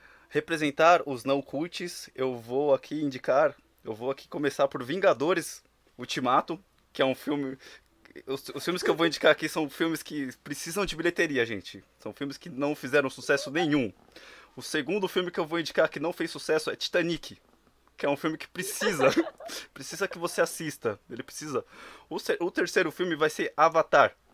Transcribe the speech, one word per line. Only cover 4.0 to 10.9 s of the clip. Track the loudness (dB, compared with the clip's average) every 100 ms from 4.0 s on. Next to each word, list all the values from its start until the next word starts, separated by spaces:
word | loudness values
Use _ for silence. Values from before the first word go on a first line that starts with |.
| -6
aqui | -6 -6
começar | -2 0 2 2
por | 0
Vingadores | -4 2 4 4 2 0 -2 -10 _ _ _ -12
Ultimato, | -6 -2 2 4 2 -4 _ _ _
que | 0
é | 2
um | 2
filme, | -2 -2 -4 -8 -14 -20 _ _ -20 -14 -8
os, | -8 -8
os | -8
filmes | -4 -2
que | 0
eu | 2
vou | 2
indicar | 4 4
aqui | 4 2
são | -2 -4
filmes | -2 -2 -2
que | -6 -6 -8 -8
precisam | -10 -10 -6 -4
de | -4